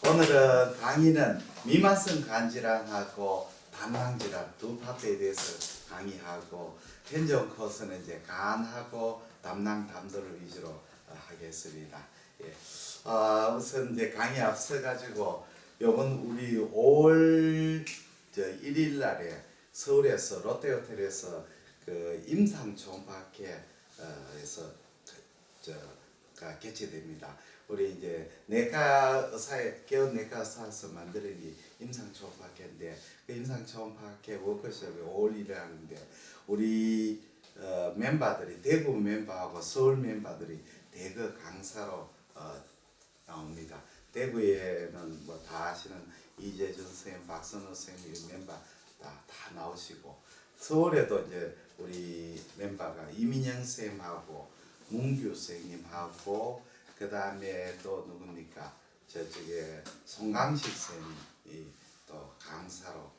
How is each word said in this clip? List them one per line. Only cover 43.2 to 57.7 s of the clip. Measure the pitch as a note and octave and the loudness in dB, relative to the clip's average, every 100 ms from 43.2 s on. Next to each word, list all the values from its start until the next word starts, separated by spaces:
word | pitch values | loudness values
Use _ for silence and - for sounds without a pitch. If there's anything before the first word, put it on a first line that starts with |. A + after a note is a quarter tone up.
| - | -18
나옵니다. | D#3+ D#2 D#2+ D#2+ - - - - | -14 -12 -12 -14 -16 -18 -20 -12
대구에는 | A#2 C3 A#2 G#2 F#2+ F#2 F2 E2+ F2 E2 D#2+ C#2+ | -4 -2 2 4 4 2 -4 -6 -10 -12 -12 -12
뭐 | E2 | -14
다 | - D#2+ E2+ | -10 -8 -6
아시는 | F#2 G2 F#2 F2 E2+ - - | -8 -12 -16 -18 -20 -20 -14
이재준 | G2 F2+ F#2+ F2+ F#2 | -12 -6 -6 -6 -12
선생님, | F2+ G#2 F2+ F2 | -14 -14 -14 -12
박선호 | F2+ - G#2 G2 | -12 -10 -12 -12
선생님 | F#2 - F2+ F2 E2 | -14 -14 -14 -14 -14
이런 | E2 F#2 | -14 -14
멤버 | F#2 D#2+ - - - - | -14 -16 -16 -20 -20 -20
다, | - - - | -18 -18 -20
다 | - - | -18 -16
나오시고, | F3 E3 - - - - - - - - _ | -12 -12 -12 -14 -16 -18 -20 -20 -20 -20 _
서울에도 | - D#3 E3+ D3+ - G2+ F2+ | 0 4 6 6 4 2 -2
이제 | F2+ D#2+ - - - | -6 -8 -10 -20 -14
우리 | F2+ F2+ F2 E2+ E2 E2 - - | -12 -10 -10 -10 -10 -12 -14 -10
멤버가 | G2+ G2 E2 E2 D#2+ | -8 -8 -8 -10 -12
이민영 | G#2+ A#2 C3+ C3 B2+ | -2 0 2 -2 -4
선생님하고 | B2 - G#2+ G2 F2+ E2+ - - - - - - - | -6 -6 -8 -8 -10 -12 -12 -16 -16 -20 -20 -20 -8
문규 | A2 C3 C#3 A2 - | -2 0 0 -2 -6
선생님하고, | - F2 E2+ F2 E2+ E2+ F2 F2 G2+ G2+ A2+ B2 - - - - | -10 -10 -12 -14 -12 -10 -10 -10 -6 -4 -4 -8 -14 -20 -20 -12
그 | G2+ | -8
다음에 | G2+ G2 G2 G2 F#2 F2+ | -6 -6 -6 -8 -6 -8